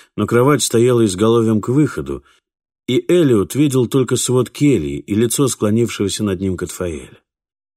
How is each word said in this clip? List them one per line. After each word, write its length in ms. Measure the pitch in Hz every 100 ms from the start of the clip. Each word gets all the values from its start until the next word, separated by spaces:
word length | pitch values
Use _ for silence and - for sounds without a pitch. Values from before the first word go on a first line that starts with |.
| - -
Но 120 | 104
кровать 340 | 120 127 147
стояла 440 | - 113 120 120 113
изголовьем 560 | 90 113 117 113 110
к 80 | 101
выходу, 540 | 131 147 - 69 69 - _ _ _ _ _ -
и 160 | 127 -
Эллиот 480 | 175 151 113 95 123
видел 320 | 151 131 117
только 300 | 135 127 123
свод 320 | - 127 123
кельи 500 | - 143 117 73 71
и 160 | - 101
лицо 320 | 117 - 135
склонившегося 760 | - 104 110 113 - 101 -
над 180 | 104 90
ним 160 | 98 87
Катфаэля. 640 | 87 - 90 76 64 - _ _ _ _ _